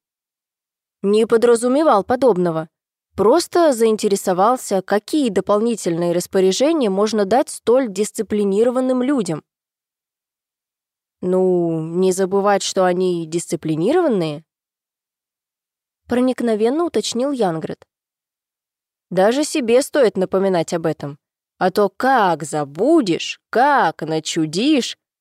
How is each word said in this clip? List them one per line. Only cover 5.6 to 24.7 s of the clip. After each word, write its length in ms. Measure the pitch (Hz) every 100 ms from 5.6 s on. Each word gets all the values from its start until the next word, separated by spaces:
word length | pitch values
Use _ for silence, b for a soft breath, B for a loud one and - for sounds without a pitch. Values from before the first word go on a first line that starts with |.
| 233 220 185 165 175
распоряжения 800 | 170 - 190 185 185 277 330 226
можно 340 | 190 214 214
дать 240 | 196 240 302
столь 440 | - - 247 254
дисциплинированным 1120 | 185 214 - 202 214 202 196 240 247 254 254
людям». 400 | 247 285 185 151 - _ _ _ _ _ _ _ _ _ _ _ _ _ _ _ _ -
«Ну, 600 | 185 185 185 180 170 165
не 320 | 160 175 190
забывать, 500 | 185 190 196 196 196
что 220 | - -
они 420 | 185 180 185 175 160
дисциплинированные?» 1160 | 170 - 170 156 156 180 349 330 208 160 147 - _ _ _ _ _ _ _ _ _ _ _ _ _ _ _ -
проникновенно 760 | 240 254 247 240 214 226 294 339
уточнил 440 | - - 233 269
Янград. 560 | 269 196 160 165 - _ _ _ _ _ _ _ _ _ _ _ _ -
«Даже 340 | 180 196 262
себе 360 | 302 311 226 240
стоит 360 | 285 311 220 185
напоминать 580 | 185 190 196 185 160
об 120 | 170 165
этом. 340 | 151 147 143 _ _ _ -
А 120 | 185
то 180 | 196 202
как 540 | - 254 262 190 160
забудешь, 960 | 156 156 143 147 247 339 208 156 - - -
как 540 | 220 277 269 175 -
начудишь, 960 | 156 156 - - 156 165 262